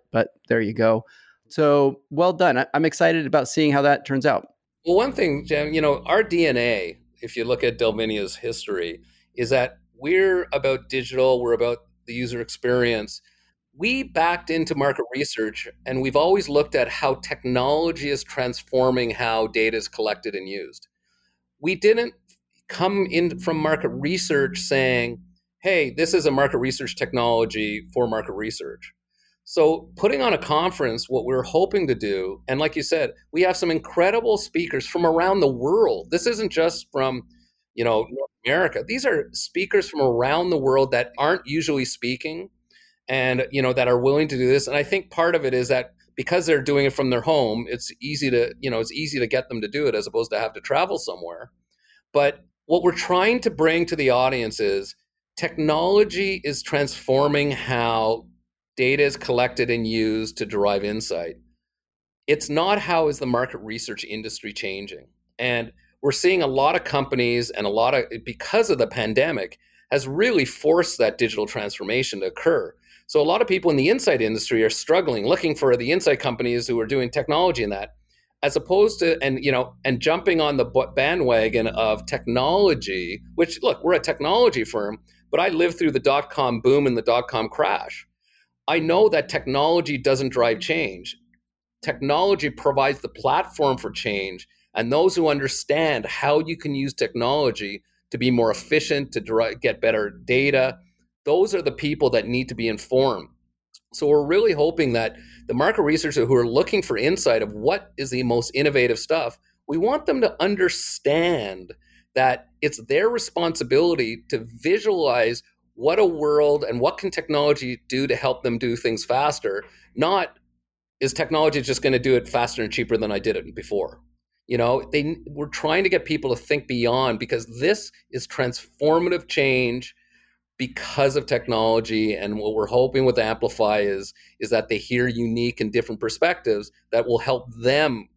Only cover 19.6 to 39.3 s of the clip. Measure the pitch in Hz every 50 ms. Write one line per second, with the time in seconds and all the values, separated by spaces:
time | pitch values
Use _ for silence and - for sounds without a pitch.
19.6 | 110 110 113 110 104 - - - 110 107 104 95 - 110 101 98 92 95 98 101
20.6 | 82 64 - - _ _ _ _ _ _ _ _ _ _ _ _ _ _ _ _
21.6 | 135 170 185 175 - 208 226 226 240 - - _ _ - - - _ _ _ _
22.6 | _ - - - 175 190 202 202 185 185 - 165 175 170 151 180 - 175 160 160
23.6 | 156 156 156 151 - 135 117 127 139 147 180 180 - - 156 139 139 131 - -
24.6 | - - 143 135 131 127 127 120 120 120 117 - - - _ _ _ _ _ _
25.6 | - 185 190 170 147 127 120 147 165 165 180 180 147 156 135 135 139 135 147 123
26.6 | 123 131 123 - 135 117 - - 135 - - 123 117 120 117 113 117 113 - 110
27.6 | 107 104 104 107 - - - 127 120 117 113 110 101 - 95 98 107 113 117 -
28.6 | - 69 57 - - - - _ _ _ _ _ _ _ _ _ _ - - 170
29.6 | 156 156 165 185 - - - - - 214 277 277 254 233 190 - - - 151 151
30.6 | 170 185 180 - 143 120 113 123 - - 131 127 110 123 131 127 127 - - 160
31.6 | 190 - - 202 175 135 120 107 110 104 98 95 92 95 98 - - - 131 135
32.6 | 156 156 - 156 139 - 165 160 139 - - - _ _ - 165 180 185 180 -
33.6 | 180 170 160 156 - - - 160 175 190 208 233 226 233 214 202 - - - 160
34.6 | 175 - - 135 127 - - 175 170 165 160 165 175 185 196 202 156 135 131 117
35.6 | 123 143 185 226 220 151 110 90 85 - - - - 247 233 208 220 185 - 160
36.6 | 160 170 165 - - _ - 139 135 131 127 123 - - _ _ _ _ _ _
37.6 | _ _ - - 117 117 113 107 - - 120 135 - - _ _ - 120 143 170
38.6 | 185 156 - 104 127 180 226 262 262 277 - 151 - -